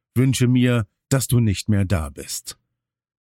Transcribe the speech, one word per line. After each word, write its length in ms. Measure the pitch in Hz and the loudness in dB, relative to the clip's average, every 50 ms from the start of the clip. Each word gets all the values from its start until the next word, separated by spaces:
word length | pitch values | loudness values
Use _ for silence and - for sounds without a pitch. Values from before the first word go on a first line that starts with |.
| _ _ _ | _ _ _
Wünsche 320 | 117 131 135 123 - 127 120 | 0 2 2 2 2 2 2
mir, 400 | 127 127 123 127 120 120 107 - _ _ _ _ | 4 4 2 2 2 0 -2 -4 _ _ _ _
dass 180 | - 135 110 - | -2 -2 0 0
du 120 | 131 123 | 0 2
nicht 300 | 117 107 95 - - - | 2 2 0 -2 -2 -2
mehr 160 | 107 98 98 | 0 0 0
da 240 | 87 101 85 78 69 | 0 -2 -4 -4 -6
bist. 480 | 69 73 67 - - - - - - - _ _ _ _ _ _ _ _ _ _ _ _ _ _ _ | -10 -14 -14 -12 -12 -12 -12 -14 -18 -20 _ _ _ _ _ _ _ _ _ _ _ _ _ _ _